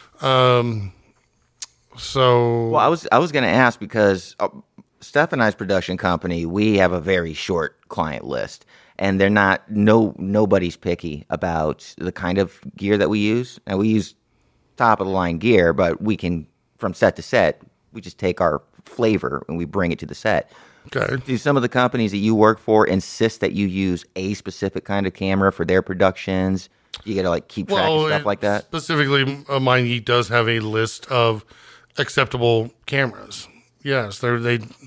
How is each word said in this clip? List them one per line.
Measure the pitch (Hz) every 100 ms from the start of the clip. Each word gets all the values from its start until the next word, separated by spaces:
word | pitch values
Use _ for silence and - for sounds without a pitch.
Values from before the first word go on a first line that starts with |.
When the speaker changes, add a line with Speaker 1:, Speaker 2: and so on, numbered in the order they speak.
| - -
Speaker 1:
Um, | 135 131 127 123 120 110 98 - _ _ _ _ _ _ - _ _ -
so | - 135 127 120 120 117 113
Speaker 2:
Well, | 120
I | 120
was, | 165 -
I | 120
was | 170
gonna | 147 117
ask | 107 123 -
because, | 104 113 101 95 - -
uh, | 95 104 - _ - _
Steph | - 147 165
and | 143
I's | 110
production | - 95 95 90 90
company, | 92 85 90 85 82
we | 95 110 98
have | 90
a | 90
very | 80 92 82
short | 78 - 87 76 _ _
client | - 80 65
list, | 60 64 50 - _ _ _ -
and | 98 95
they're | 98
not, | 104 98 95 -
no, | 107 104 113 107 -
nobody's | 95 104 104 98 87 -
picky | 92 87 82 73 -
about | 82 90 82 78 - - -
the | 90
kind | - 90 95
of | 92 - 67 -
gear | 98 104
that | 85
we | 107
use. | 104 117 123 - -
And | 95
we | 110
use | 110 90 _ _ _ _ _ _ -
top | 120 107
of | 98
the |
line | 95 87 85
gear, | 110 107 85
but | 85 87 80
we | 107 101
can, | 90 87 73 _ _ _
from | 101
set | 92 101 -
to |
set, | - 123 82 - - _ _
we | 113
just | 92 -
take | 92 87
our | 87 73 _ _
flavor | - - 113 101 64 69 -
and | 85
we |
bring | 78 101 87
it | 80
to | 80
the |
set. | - 110 87 - - - _ -
Speaker 1:
Okay. | 131 - 135 127
Speaker 2:
Do | 123
some | 151 139
of |
the | 120
companies | 127 123 123 110
that | 101
you | 107
work | 110 107 110
for | - 107 -
insist | 95 - - 113 -
that | 101
you | 95 101
use | 95 95 90 - 95
a | 95
specific | 104 - - 98 -
kind | - 101 95
of |
camera | - 95 98 98
for | -
their | 85 92
productions? | - 92 95 - - 92 95 95 - _ _ -
You | 104 98
gotta, | 90
like, | 85 -
keep | - 90
track | 196
Speaker 1:
Well, | - 156
Speaker 2:
of | 156
stuff | 151
Speaker 1:
it | 107
Speaker 2:
like | 101
that? | 101 104
Speaker 1:
specifically, | - 165 135 147 139 143 135 139 143
uh, | 139
Mine | 131 127
Geek | 120 120
does | 107 120 104
have | 117 113
a | 113
list | 107 110 110 - -
of | 127 117 110 - - - - _ -
acceptable | 117 - 127 127 120 113 113 _ -
cameras. | 135 127 - - - - _ _ _
Yes, | 139 135 107 98
they're, | 123 120
they, | 117 120 110 -